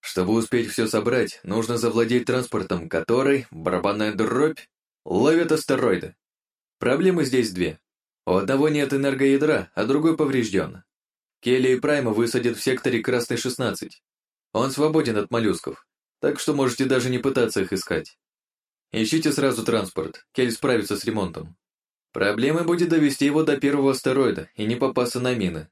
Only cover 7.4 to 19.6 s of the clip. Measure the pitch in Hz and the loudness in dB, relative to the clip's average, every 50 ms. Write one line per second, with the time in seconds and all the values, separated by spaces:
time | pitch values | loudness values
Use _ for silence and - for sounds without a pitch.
7.4 | 117 110 95 90 90 82 78 - _ _ _ _ _ _ _ _ _ - 90 95 | 2 0 0 -2 -4 -4 -4 -10 _ _ _ _ _ _ _ _ _ 0 0 0
8.4 | 98 95 135 135 143 156 151 147 143 135 139 139 139 139 135 131 139 139 139 139 | 2 2 0 2 2 2 2 2 0 0 0 0 0 0 0 2 4 4 4 4
9.4 | 147 156 151 113 95 - _ - 107 113 135 151 151 165 160 156 156 139 135 131 | 4 2 2 0 -2 -6 _ -4 -2 0 0 2 2 2 2 2 0 0 2 0
10.4 | 113 104 92 95 82 80 82 90 _ _ _ _ _ _ _ _ _ _ _ _ | -2 0 0 -2 -2 -2 -8 -16 _ _ _ _ _ _ _ _ _ _ _ _
11.4 | _ 123 123 131 127 131 127 127 123 147 151 147 127 117 107 104 120 117 120 127 | _ 2 2 4 4 4 2 2 2 0 0 0 0 0 0 0 0 0 0 0
12.4 | 117 120 113 110 - - 131 127 - 131 117 117 110 - 120 120 117 - 127 113 | 0 0 -2 -2 -2 -2 -2 0 -2 -2 -2 0 -2 0 -2 -2 -2 -2 -4 -4
13.4 | - 135 127 - 131 110 95 - - - - _ _ _ _ _ _ _ _ _ | -4 -6 -4 -2 -4 -4 -4 -6 -10 -14 -16 _ _ _ _ _ _ _ _ _
14.4 | _ _ _ 110 120 135 131 135 147 156 151 156 151 117 110 104 104 - 117 117 | _ _ _ -2 -2 -2 0 0 0 2 4 2 2 2 0 -2 -2 0 -2 0
15.4 | 113 104 92 - - - - - _ _ _ _ _ _ _ _ - 147 143 - | 0 0 0 -2 -4 -10 -12 -12 _ _ _ _ _ _ _ _ -2 -2 -2 0
16.4 | - - 147 143 135 127 120 - 135 131 131 127 123 127 127 123 123 139 135 135 | -2 -2 0 2 2 0 0 0 0 0 2 0 0 0 -2 0 -2 0 2 2
17.4 | 120 110 - 107 95 90 - 92 - - 87 78 78 - _ _ _ _ _ _ | 0 0 0 -2 -2 -2 -4 -6 -4 -4 -4 -4 -4 -8 _ _ _ _ _ _
18.4 | _ _ _ _ _ _ _ _ _ _ - 110 110 107 - 160 160 151 143 151 | _ _ _ _ _ _ _ _ _ _ -4 -2 -2 0 0 0 0 0 0 0
19.4 | 139 135 120 113 | 0 0 0 0